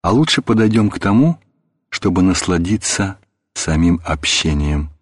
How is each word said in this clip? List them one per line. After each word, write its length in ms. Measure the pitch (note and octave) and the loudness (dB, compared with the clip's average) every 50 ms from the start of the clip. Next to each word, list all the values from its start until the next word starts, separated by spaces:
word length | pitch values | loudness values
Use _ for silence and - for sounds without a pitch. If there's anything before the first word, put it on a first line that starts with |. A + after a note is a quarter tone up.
А 100 | - F2 | 0 0
лучше 280 | G#2 C3 D#3 - - - | 2 2 2 2 0 -4
подойдём 480 | - - A#2 A2 A2 G#2+ A2 A2+ G#2+ G2+ | 0 0 2 2 2 4 4 2 2 0
к 120 | - - | -2 -2
тому, 400 | - G2+ G2+ A#2 C#3 E3 E3 - _ _ _ _ _ _ _ _ _ _ | -2 2 2 4 4 4 2 -2 _ _ _ _ _ _ _ _ _ _
чтобы 340 | - - - G#2 F2+ F#2+ | -12 -4 -2 0 2 2
насладиться 960 | F#2 F#2+ F#2 - - - F2+ E2+ E2+ F#2 G#2+ A2 - - - - G#2 F#2+ F#2+ _ _ _ _ _ _ _ _ | 2 2 2 0 -2 -2 0 0 0 0 -2 -2 -2 -6 -4 -4 -4 -4 -6 _ _ _ _ _ _ _ _
самим 460 | - - - D#2+ D#2 E2 F2 F2 E2 - | -8 -4 -2 0 2 2 2 2 0 -2
общением 880 | - D#2+ D#2 - - - - - D#2+ D2+ D2 D2 D2 D2 D2 D2+ D2+ - _ | -6 -6 -4 -4 -4 -4 -2 -2 -2 -2 0 0 -2 -2 -2 -4 -6 -10 _